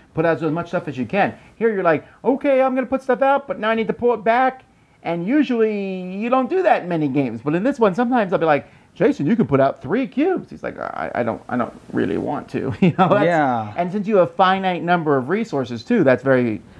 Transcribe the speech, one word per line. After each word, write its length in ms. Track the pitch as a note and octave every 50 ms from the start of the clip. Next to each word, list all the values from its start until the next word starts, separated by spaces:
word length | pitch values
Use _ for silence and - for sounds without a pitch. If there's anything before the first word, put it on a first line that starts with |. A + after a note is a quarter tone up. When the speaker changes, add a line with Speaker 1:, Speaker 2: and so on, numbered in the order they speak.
| _ _ -
Speaker 1:
put 120 | D#3+ D#3+
out 180 | E3+ D#3+ C3+ E3
as 80 | D#3
much 160 | D3+ E3+ E3+ -
stuff 200 | - F3 - D3+
as 80 | B2
you 80 | B2 A#2+
can. 320 | - F#3 G3+ F3 A#2+ - - - - _
Here 180 | - G#3+ A3+ G#3+
you're 100 | F#3+ F3
like, 220 | E3+ D#3 C#3 - - - _ -
okay, 360 | A3 C#4 C4+ - C#4+ C4+ C4
I'm 140 | C4 C4 B3+
gonna 120 | C4 B3+
put 140 | - C4+ C4
stuff 200 | - - B3 -
out, 260 | C4+ C4+ C#4 C#4 C#4
but 120 | - F#3 -
now 100 | G#3 A3
I 60 | A3+
need 120 | A3+ A3
to 60 | F3+ -
pull 200 | - A#3+ A#3+ A#3
it 120 | A3 F3
back. 400 | A3+ A3+ B3 C4 C4 B3+ - - _ _ _ _ _ _ _ -
And 220 | D#3 E3+ E3+ E3+
usually 760 | G3+ C#4 D#4 C4 - B3 A3+ A3 A3 G#3+ G3+ G3 F#3+ F#3+ F#3
you 280 | F3+ F#3 F#3 G3+ A3 A#3+
don't 200 | B3+ C4 B3+ B3+
do 140 | E4 F#4+ F4+
that 200 | D4+ A#3 F#3 -
in 60 | F3+
many 180 | F3 D#3+ D3+
games. 340 | C#3 B2+ C#3+ C3+ A#2+ A2 A2+
But 140 | - D3 D#3
in 80 | F3 G#3
this 160 | C#4 C#4 -
one, 160 | A3+ G3 E3+
sometimes 380 | A3+ B3 A#3 C4 A#3+ G#3 E3+ F3
I'll 60 | D#3+
be 60 | E3
like, 220 | D#3+ D3 C3+ - - - - _ _ _
"Jason, 320 | - F3 C4+ - - C#3
you 120 | D3 -
can 100 | C3 B2+
put 140 | B2 C#3 C3+
out 200 | C3+ C3+ - -
three 240 | - B2+ F#3 C4 C4
cubes." 440 | F3 - B3+ D#4 F#4+ F4+ - - -
He's 140 | - - -
like, 140 | - -
"I, 340 | - - - - - D#2 - -
I 100 | - A#2+
don't, 180 | A2+ G#2+ - -
I 80 | - A#2+
don't 180 | B2 A2+ - - - - - -
really 240 | A#2+ A2 F#2 E2+
want 320 | F#2 - C3 C#3+ B2+ - -
to." 240 | - B2+ - A2+ G2+
<laughs> 40 | -
You 120 | G3 E3+ -
know, 100 | - F#3
that's, 160 | E3+ - G#3 -
Speaker 2:
Yeah. 500 | E3+ F3 D#3 D3 C3 B2 A2+ G#2+ G#2 G#2+
Speaker 1:
and 140 | E3+ F3 F3+
since 160 | F3+ G#3+ F3+
you 100 | G#3+ A3
have 120 | F#3 E3+ E3
a 40 | -
finite 480 | - F#3+ F#3 F#3+ F#3+ F#3+ F#3 F3+ D#3+
number 340 | D#3 E3+ F3+ F3 D#3 D3+ C#3+
of 140 | C3 B2 C#3
resources 560 | F#3 A3 A3+ - D#3 C#3 B2+ A2 A#2+ A2+ -
too, 180 | - A#3+ A3 D3
that's 200 | C3+ B2+ B2 -
very 380 | C3+ C3 B2+ B2 A#2 G#2 - - - -